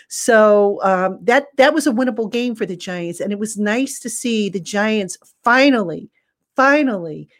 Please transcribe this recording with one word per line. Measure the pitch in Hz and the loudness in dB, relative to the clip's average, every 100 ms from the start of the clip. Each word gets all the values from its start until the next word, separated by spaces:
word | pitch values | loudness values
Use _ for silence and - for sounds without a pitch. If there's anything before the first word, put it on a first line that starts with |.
| - | -16
So, | - - 226 214 208 202 202 | -6 2 6 6 6 4 0
um, | 196 185 185 190 | 0 0 0 -4
that, | 180 247 - - | 0 0 0 2
that | 269 | 2
was | 302 294 | 4 0
a | |
winnable | 226 254 226 214 | 0 -2 -2 -4
game | 240 247 | -4 -4
for | 226 | -4
the | 196 | -6
Giants, | 180 190 180 170 170 | -8 -10 -8 -8 -6
and | 202 | -6
it | 208 | -6
was | 214 202 | -6 -4
nice | 208 226 269 - | -2 -2 -4 -6
to | 247 | -12
see | - 247 220 202 | -8 -4 -2 -2
the | 190 | -6
Giants | 165 202 214 220 190 - _ _ | -6 -4 -2 -2 -4 -10 _ _
finally, | - 247 277 254 180 160 - _ _ _ _ - | 2 4 4 2 0 -8 -12 _ _ _ _ 0
finally | 269 294 269 202 165 156 151 _ | 2 4 2 -4 -8 -12 -16 _